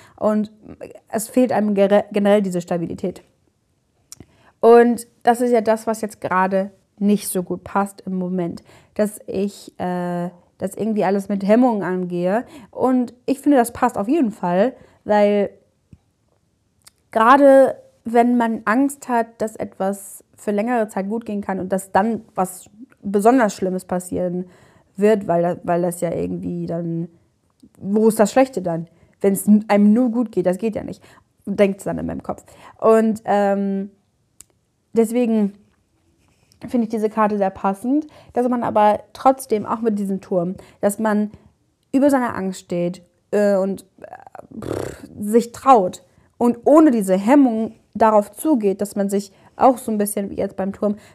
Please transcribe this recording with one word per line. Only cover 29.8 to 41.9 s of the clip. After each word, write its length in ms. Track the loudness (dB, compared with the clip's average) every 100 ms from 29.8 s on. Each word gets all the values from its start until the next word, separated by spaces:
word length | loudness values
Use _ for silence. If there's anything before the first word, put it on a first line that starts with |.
| 4
nur 180 | 4 2
gut 200 | -2 -4
geht, 140 | -2 -2
das 120 | -2
geht 180 | -4 -6
ja 80 |
nicht. 180 | -10 -14 _ _ _ _ -6
Denkt's 400 | 0 0 0 -6
dann 120 | -6
in 80 | -6
meinem 180 | -8
Kopf. 200 | -10 -12 -14 -20 -20 -2
Und, 420 | 2 4 2 -2 -2
ähm, 680 | 0 0 0 -2 -4 -8 _ _ _ _ _ _ _ _ _ _
deswegen 600 | -2 0 0 0 0 0 -4 _ _ _ _ _ _ _ _ _ _ -6
finde 180 | -4 -2
ich 40 |
diese 200 | -2 -4
Karte 280 | 0 -2 0
sehr 120 | -4
passend, 580 | -2 -4 -4 -2 -2 -4 -12 -10
dass 140 | -4 -2
man 140 | -2
aber 360 | -2 2 2 2 -4
trotzdem, 520 | -2 2 2 0 -4 -4
auch 160 | -6
mit 160 | -4 -4
diesem 240 | -4 -6
Turm, 340 | -4 -4 -4 -6 -14 _
dass 180 | -4 -2
man 320 | -2 0 -2 -6 _ _ _ _ _